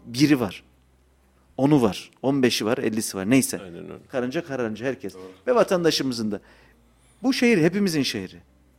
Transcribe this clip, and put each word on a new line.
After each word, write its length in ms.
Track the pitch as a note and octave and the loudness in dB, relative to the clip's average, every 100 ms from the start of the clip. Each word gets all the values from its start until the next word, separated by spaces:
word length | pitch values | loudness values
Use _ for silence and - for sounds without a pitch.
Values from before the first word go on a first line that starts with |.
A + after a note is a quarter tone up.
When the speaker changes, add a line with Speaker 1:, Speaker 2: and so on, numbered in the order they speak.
| A#2+ | -8
Speaker 1:
biri 340 | A#2+ C#3+ C#3+ | 2 4 4
var. 240 | G2+ - - _ _ _ _ _ _ _ _ - | 0 -6 -16 _ _ _ _ _ _ _ _ -2
Onu 260 | C#3 D3+ | 4 4
var, 280 | A2 F2+ - _ | 4 0 -10 _
on 200 | C3 C#3 | -2 2
beşi 240 | B2 - A2 | 2 2 -2
var, 120 | C3 | -2
ellisi 380 | A2+ A2 - F#2+ | -2 -2 -4 -4
var. 140 | F#2+ | 2
Neyse. 300 | C3 - E2+ | 2 2 -4
Speaker 2:
Aynen 220 | F#2 E2+ | -10 -14
öyle. 140 | E2 D#2+ - | -16 -16 -10
Speaker 1:
Karınca 360 | C3+ B2 D#3+ | -6 -4 -6
karınca 420 | C#3 C3 A#2 G#2+ C3 | -6 -6 -6 -6 -6
herkes. 280 | B2 G2 | -6 -10
Speaker 2:
Doğru. 80 | F#2 F#2 - - | -14 -18 -8 0
Speaker 1:
Ve 80 | |
vatandaşımızın 760 | A#3+ F#3 F#3+ E3 D3+ C3+ A#2 A2 | 2 2 2 2 0 -2 -4 -4
da. 80 | G2 - - _ _ _ _ _ _ | -6 -10 -20 _ _ _ _ _ _
Bu 100 | B3+ | -4
şehir 260 | C4 A#3+ G3+ | 2 2 4
hepimizin 400 | E3 G3 G3 D#3 | 2 2 0 0
şehri. 340 | B2 A2 F#2 F2 - _ _ | -2 -4 -8 -14 -20 _ _